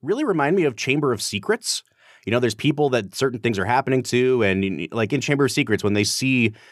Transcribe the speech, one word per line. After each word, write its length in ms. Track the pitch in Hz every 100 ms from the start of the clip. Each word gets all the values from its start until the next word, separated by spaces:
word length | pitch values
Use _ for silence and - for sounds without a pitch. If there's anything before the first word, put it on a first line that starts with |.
really 240 | 135 226 294
remind 300 | 175 143 190
me 60 |
of 120 | 156 113
Chamber 360 | - 143 147
of 80 | 113
Secrets. 600 | - 107 - - - - - _ _ - -
You 60 |
know, 80 | 117
there's 160 | 123 110
people 340 | 143 143 143
that 260 | 123 95 -
certain 240 | 131 123
things 180 | 117 98
are 80 | 95
happening 380 | 127 131 131
to, 400 | 120 123 127 127
and, 180 | 101 95
y-, 260 | 98 80 85
like, 220 | 113 107
in 80 | 143
Chamber 240 | 143 143 139
of 60 |
Secrets, 320 | - 117 104
when 100 | 104
they 100 | 104
see 500 | 104 - 131 131 113 110 -